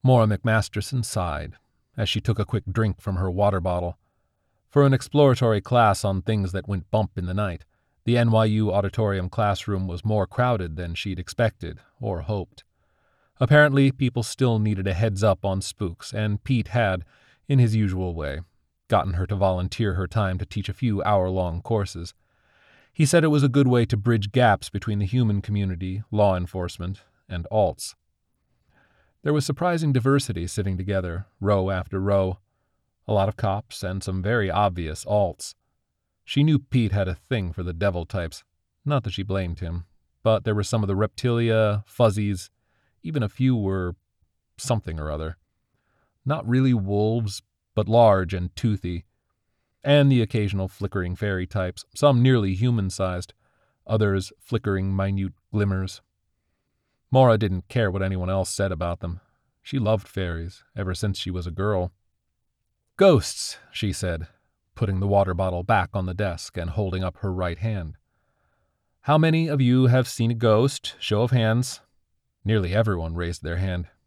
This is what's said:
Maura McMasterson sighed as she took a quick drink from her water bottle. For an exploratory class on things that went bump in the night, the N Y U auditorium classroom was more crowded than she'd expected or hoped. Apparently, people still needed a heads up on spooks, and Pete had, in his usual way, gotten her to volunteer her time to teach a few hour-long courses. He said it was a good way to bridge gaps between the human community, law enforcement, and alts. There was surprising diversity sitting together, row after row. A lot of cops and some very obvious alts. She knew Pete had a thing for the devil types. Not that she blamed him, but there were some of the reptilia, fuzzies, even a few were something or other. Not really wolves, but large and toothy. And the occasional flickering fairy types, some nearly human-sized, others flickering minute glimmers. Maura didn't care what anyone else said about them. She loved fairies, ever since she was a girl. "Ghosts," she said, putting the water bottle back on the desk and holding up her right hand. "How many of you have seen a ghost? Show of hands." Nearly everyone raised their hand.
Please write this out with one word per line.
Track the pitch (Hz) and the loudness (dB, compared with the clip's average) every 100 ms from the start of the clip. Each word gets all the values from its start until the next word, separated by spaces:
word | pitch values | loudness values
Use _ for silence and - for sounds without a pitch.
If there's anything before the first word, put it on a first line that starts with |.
Maura | 131 127 110 | 6 4 4
McMasterson | 101 117 110 104 107 - 131 | 2 0 0 0 -6 -6 -6
sighed | 110 107 90 73 76 - _ _ _ - | -4 -4 -4 -6 -10 -16 _ _ _ -6
as | 104 | -4
she | 107 | -2
took | - 110 | -2 -2
a | |
quick | 101 107 - | -2 -4 -4
drink | 92 95 - | -2 -2 -2
from | - 92 | -6 -4
her | 95 | -2
water | 90 101 98 | 2 2 2
bottle. | 90 90 87 - _ _ _ _ _ _ _ | -2 -2 -4 -8 _ _ _ _ _ _ _
For | 143 | 4
an | 139 | 4
exploratory | 131 - 143 143 123 120 107 | 4 2 4 6 6 2 2
class | - 120 110 95 | 2 4 4 4
on | 101 95 | 0 -2
things | 87 107 95 | -2 -2 0
that | 95 90 | -4 -4
went | 98 - | -6 -2
bump | 110 104 - | -2 -2 -4
in | 90 | -4
the | |
night, | 95 104 82 - _ _ _ | -4 -4 -6 -14 _ _ _
the | - 120 | 0 2
N | 117 | 4
Y | 110 110 | 4 4
U | 107 107 | 2 2
auditorium | 95 98 - 107 98 90 | 0 0 -2 0 0 -2
classroom | - 104 95 - 98 92 | -2 -2 -2 -2 -4 -2
was | 85 | -4
more | 107 107 92 | -2 0 -2
crowded | - 123 117 90 78 | 0 0 0 -4 -6
than | 87 | -8
she'd | 82 101 92 | -6 -6 -8
expected | 90 - 113 - 82 - _ _ | -8 -2 -2 -2 -12 -12 _ _
or | 107 87 | -6 -6
hoped. | 76 104 87 - _ _ _ _ _ _ _ _ | -4 -6 -6 -14 _ _ _ _ _ _ _ _
Apparently, | 127 147 147 139 135 | 4 6 6 6 2
people | 131 127 120 | 2 -2 -2
still | 113 - 127 110 | -6 0 0 2
needed | 107 98 95 | 0 -2 -2
a | |
heads | 90 113 98 | 0 0 2
up | 107 95 | 2 2
on | 101 95 | -2 -4
spooks, | - - 98 - - | -6 -6 -8 -8 -10
and | 107 107 104 | -6 -4 -4
Pete | - 127 - | 0 -2 0
had, | 123 107 92 - _ _ _ - | 0 0 -2 -6 _ _ _ 0
in | 139 | 4
his | 120 | 4
usual | 110 104 92 92 | 4 0 -2 -4
way, | 82 73 71 85 _ _ _ _ | -6 -6 -8 -12 _ _ _ _
gotten | 104 76 | 0 2
her | 85 92 | -2 -2
to | 101 | 0
volunteer | 95 92 90 - 110 | 0 0 -4 -2 -2
her | 87 92 | -2 -2
time | 117 98 92 | -2 -2 -2
to | 104 | -6
teach | - 101 | -8 -8
a | |
few | - 123 101 | -4 -2 0
hour-long | - 101 92 92 90 85 | 2 2 2 0 -2 -4
courses. | - 113 98 85 85 _ _ _ _ _ _ _ _ | -2 -2 -2 -8 -14 _ _ _ _ _ _ _ _
He | - 151 | 0 4
said | 170 | 4
it | 156 | 4
was | 147 | 4
a | 139 | 4
good | 135 131 | 4 4
way | 123 117 | 4 2
to | 107 | 0
bridge | 107 117 101 | 2 0 0
gaps | 127 123 98 - | 4 4 4 -2
between | 101 110 104 | -8 -4 -2
the | 98 | 0
human | 123 113 101 | 2 2 0
community, | - 104 98 87 92 95 104 | -2 -2 -2 -4 -6 -8 -4
law | 107 101 92 | 2 2 2
enforcement, | 90 95 90 - 87 98 _ _ _ | -2 -6 -6 -6 -10 -10 _ _ _
and | 90 85 | -10 -2
alts. | 110 92 - - - _ _ _ _ _ _ _ _ _ _ _ _ | 0 0 -2 -12 -16 _ _ _ _ _ _ _ _ _ _ _ _
There | 147 | -2
was | 151 143 | 0 0
surprising | 143 175 170 160 | -2 0 0 0
diversity | 127 120 139 - 92 87 | 2 4 2 0 -6 -6
sitting | - 98 92 | -4 -4 -4
together, | 95 98 90 85 - _ | -2 -2 -2 -8 -10 _
row | 98 101 95 | 0 2 2
after | 95 - 98 | -4 -4 -4
row. | 98 98 95 92 _ _ _ _ _ _ - | 2 2 0 -4 _ _ _ _ _ _ -2
A | |
lot | 104 98 | 0 0
of | - | 0
cops | 107 98 - - | -2 -2 -6 -10
and | 95 92 | -6 -6
some | - 95 | -4 -4
very | 95 120 98 | 0 0 0
obvious | 90 104 90 78 78 - | 2 0 0 -8 -8 -2
alts. | 104 95 78 - - _ _ _ _ _ _ | 0 0 -4 -16 -18 _ _ _ _ _ _
She | - - | -4 2
knew | 151 151 | 4 2
Pete | - 127 110 | 2 0 0
had | 101 92 | 0 -2
a | |
thing | 87 _ 123 90 | -6 _ -6 -4
for | 85 | -6
the | 87 | -8
devil | 82 101 87 82 | -2 -2 -2 -6
types. | 101 82 - _ _ _ _ | -6 -8 -10 _ _ _ _
Not | 143 143 | -2 -2
that | 95 | -2
she | 92 | -8
blamed | 98 95 90 85 | -4 -4 -4 -6
him, | 87 85 85 _ _ _ | -8 -8 -10 _ _ _
but | 117 110 | 2 2
there | 110 | 2
were | 104 | -2
some | 101 117 | 0 -2
of | 98 | 0
the | |
reptilia, | 98 107 - 123 117 117 110 107 104 - | 0 -2 -2 -2 0 2 2 2 0 -6
fuzzies, | - 117 104 101 95 - _ _ _ _ _ | 2 2 4 -2 -4 -8 _ _ _ _ _
even | 160 151 | -8 -4
a | 107 | -4
few | - 131 123 | 0 0 2
were | 98 95 90 87 _ _ _ _ _ _ | -2 -2 -4 -8 _ _ _ _ _ _
something | - 117 - 80 | -4 -4 -4 -8
or | 76 | -6
other. | 76 80 80 _ _ _ _ _ _ _ _ | -6 -8 -10 _ _ _ _ _ _ _ _
Not | 131 156 - | -6 -4 0
really | 127 131 | 2 2
wolves, | 120 98 101 107 117 107 - _ _ _ | 2 0 0 2 0 -4 -8 _ _ _
but | - 98 | -4 2
large | 117 113 98 87 | 6 8 6 2
and | 92 87 - | -4 -6 -2
toothy. | 113 104 87 87 - _ _ _ _ _ _ _ | -2 -2 -4 -8 -10 _ _ _ _ _ _ _
And | 139 143 139 | 2 4 6
the | 127 | 4
occasional | 107 113 101 98 95 | 2 0 -2 -2 -6
flickering | - 101 98 90 | -6 -6 -4 -6
fairy | 90 104 95 90 | -4 -4 -4 -4
types, | 104 90 - - | -4 -6 -8 -18
some | - 147 123 | 2 4 6
nearly | 127 127 98 | 6 4 2
human-sized, | 95 123 120 95 - 95 90 - _ _ _ _ _ - | 0 0 0 -2 -4 -4 -4 -10 _ _ _ _ _ -4
others | 113 104 98 92 _ | 0 2 0 -4 _
flickering | _ 113 104 98 95 95 | _ -4 -2 -2 -2 -2
minute | 98 98 95 - _ | -2 -2 -4 -8 _
glimmers. | 107 101 95 95 - _ _ _ _ _ _ _ _ _ _ _ | -2 0 -2 -4 -10 _ _ _ _ _ _ _ _ _ _ _
Maura | 131 127 110 | 4 6 4
didn't | 104 92 - | 2 -2 -4
care | 123 104 | -2 -2
what | 95 | -2
anyone | 95 95 90 | -4 -4 -2
else | 95 92 | -2 -4
said | - 98 | -2 -4
about | 85 87 87 | -2 -6 -6
them. | 90 87 _ _ _ _ | -8 -10 _ _ _ _
She | - 139 | -8 -4
loved | 107 110 - | 0 -2 -2
fairies, | - 90 82 85 - _ | -6 -6 -6 -10 -14 _
ever | - 95 | -8 -6
since | 90 104 92 | -4 -4 -4
she | - | -6
was | 90 87 | -6 -8
a | |
girl. | 82 101 98 90 _ _ _ _ _ _ _ _ _ _ - | -4 -2 -2 -4 _ _ _ _ _ _ _ _ _ _ 4
"Ghosts," | 196 139 - - - - _ | 6 6 2 -8 -10 -12 _
she | - 104 | -6 -6
said, | 87 92 82 85 _ _ _ _ | -4 -4 -6 -8 _ _ _ _
putting | - 104 95 | -6 -2 0
the | 101 | 2
water | 101 95 | 2 2
bottle | 87 92 87 | 0 -2 -4
back | 90 110 87 | 0 0 2
on | 101 92 | -4 -6
the | |
desk | 90 104 80 - - | -4 -4 -4 -10 -8
and | 85 | -6
holding | 110 98 92 | -4 -4 -2
up | 92 - | -6 -6
her | 101 | -6
right | 92 90 82 | -4 -4 -4
hand. | 110 104 80 - _ _ _ _ _ _ _ _ _ _ | -6 -6 -8 -14 _ _ _ _ _ _ _ _ _ _
"How | - 156 | 0 2
many | 160 160 165 | 4 2 0
of | 147 | 2
you | 123 127 131 | 4 4 6
have | 127 123 | 4 0
seen | - 117 | -2 -2
a | |
ghost? | 117 117 107 135 - - - | 2 4 4 4 -2 -12 -10
Show | - 107 | -2 0
of | 120 | 2
hands." | 123 113 113 131 - _ _ _ _ _ _ | 2 2 0 -2 -8 _ _ _ _ _ _
Nearly | 98 110 90 | 0 0 2
everyone | 98 107 90 80 | 0 0 -2 -4
raised | 82 87 85 | -4 -6 -6
their | 78 85 | -6 -4
hand. | 95 90 82 _ | -2 -4 -6 _